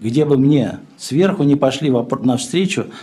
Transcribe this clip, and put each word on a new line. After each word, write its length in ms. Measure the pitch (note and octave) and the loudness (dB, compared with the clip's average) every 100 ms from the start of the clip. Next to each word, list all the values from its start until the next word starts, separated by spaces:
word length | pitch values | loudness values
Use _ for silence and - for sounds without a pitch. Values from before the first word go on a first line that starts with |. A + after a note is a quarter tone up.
где 240 | A2 C#3 D3 | -2 0 2
бы 100 | C3+ | 4
мне 420 | C#3 D3 G2+ F#2+ - - | 4 2 0 -6 -16 -16
сверху 460 | - C#3 F#3+ F#3+ | -4 0 0 2
не 120 | C#3+ C#3+ | 2 2
пошли 360 | C3 B2+ D3+ | 2 0 0
вопр-, 320 | B2 A#2 - | 0 -2 -2
навстречу 640 | B2 A#2 - E3+ F#3+ - G2 - | 0 -2 -2 -2 -2 -4 -8 -12